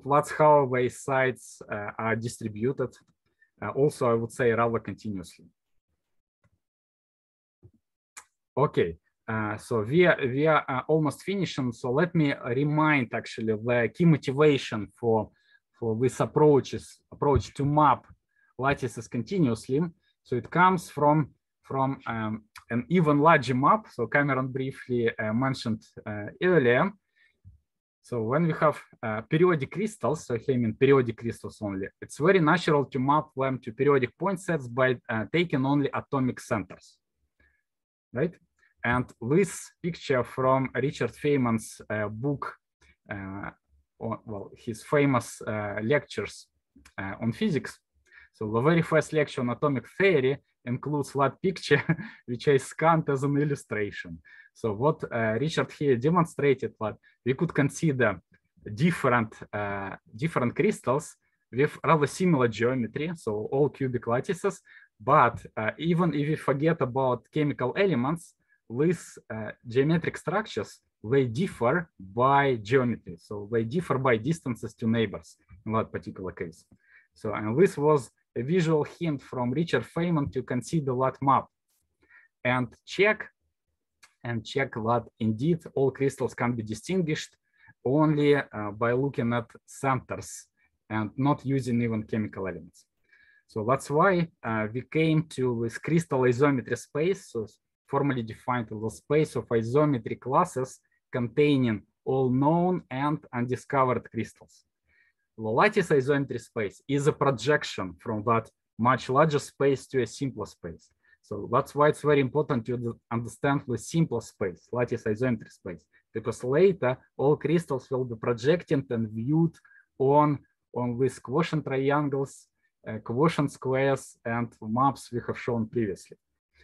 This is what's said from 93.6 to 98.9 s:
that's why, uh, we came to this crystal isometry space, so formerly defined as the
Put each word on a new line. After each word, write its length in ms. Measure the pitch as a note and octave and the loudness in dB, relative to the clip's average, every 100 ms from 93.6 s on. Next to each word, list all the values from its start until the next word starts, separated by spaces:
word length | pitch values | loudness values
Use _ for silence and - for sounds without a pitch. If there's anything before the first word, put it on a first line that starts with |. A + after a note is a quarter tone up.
that's 260 | G#2+ C3+ - | 0 -2 0
why, 380 | C#3+ F#3+ F3+ E3 _ | 2 4 4 0 _
uh, 220 | A#2 A2+ G#2+ | -6 -4 -4
we 100 | A#2+ | -6
came 400 | A#2+ D#3 D#3+ D#3 D#3 | -4 0 2 2 0
to 320 | - B2+ A#2 | -2 -2 -2
this 140 | A#2 - | -4 -6
crystal 420 | - E3 E3 C3+ | -2 0 0 2
isometry 560 | B2+ A#2+ D3 C#3 A2+ A#2+ | 2 4 2 2 -2 -8
space, 540 | - D3 E3 F#3+ - | -6 -4 -2 -2 -6
so 140 | A#2 G#2+ _ _ _ - | -10 -10 _ _ _ -6
formerly 340 | C#3 C#3+ C3 | -2 0 -2
defined 460 | A2+ G#2+ - B2 A2 | -6 -10 -4 -4 -4
as 100 | G#2+ | -6
the 100 | A2 | -8